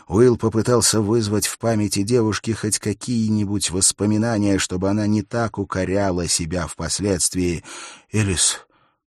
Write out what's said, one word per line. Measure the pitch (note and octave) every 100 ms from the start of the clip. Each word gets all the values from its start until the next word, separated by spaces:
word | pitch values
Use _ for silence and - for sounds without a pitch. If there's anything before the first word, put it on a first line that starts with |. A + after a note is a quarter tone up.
| -
Уилл | F#2 B2+ A2+
попытался | A2+ A2 G#2+ B2 - G#2+
вызвать | G2+ A#2 G#2 G#2 -
в | -
памяти | A#2 A2 G#2 G2+
девушки | G2+ B2 A2 F#2+ A2+
хоть | G#2+ G#2+ -
какие-нибудь | A2 G2 - A#2 A2 G#2+ G2 G2+ -
воспоминания, | F2+ - - G#2 G#2+ A#2 G#2+ G2+ F#2+
чтобы | - F#2 F#2+
она | G#2+ G#2
не | G#2+
так | G2 A#2 A2+ -
укоряла | G2 F#2+ F2+ G2 G2 F2+ D#2+
себя | - E2+ F2 D#2+
впоследствии. | - D#2+ - G2+ F2 - F2+ F2+ D#2 - - - - _
"Элис, | G#2+ G2 F2 - - - _ _ _ _